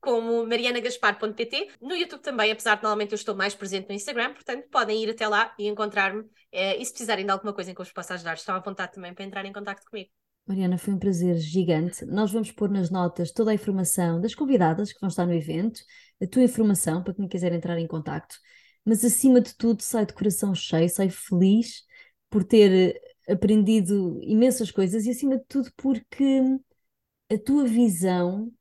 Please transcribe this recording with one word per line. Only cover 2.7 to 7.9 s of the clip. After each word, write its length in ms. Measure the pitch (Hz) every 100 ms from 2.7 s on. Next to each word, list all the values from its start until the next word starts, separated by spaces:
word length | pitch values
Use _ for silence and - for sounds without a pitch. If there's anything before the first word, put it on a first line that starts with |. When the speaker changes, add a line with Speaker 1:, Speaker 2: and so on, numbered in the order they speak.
| 208
Speaker 1:
de 60 |
normalmente 280 | 220 208 208
eu 60 | 214
estou 180 | -
mais 200 | 196 196
presente 340 | 202 196 190 190
no 60 |
Instagram, 400 | 202 - 240 247
portanto 340 | 294 - 247 -
podem 320 | 277 220 214
ir 80 | 220
até 160 | 226 214
lá 260 | 208 226 -
e 80 | 208
encontrar-me. 580 | 208 208 202 190 202 220 _ _
Eh, 240 | 180 190 -
e 80 |
se 80 | 247
precisarem 320 | - 226 208
de 80 | 202
alguma 200 | 196 208
coisa 200 | 202 185
em 20 |
que 60 | 180
eu 40 |
vos 80 | 180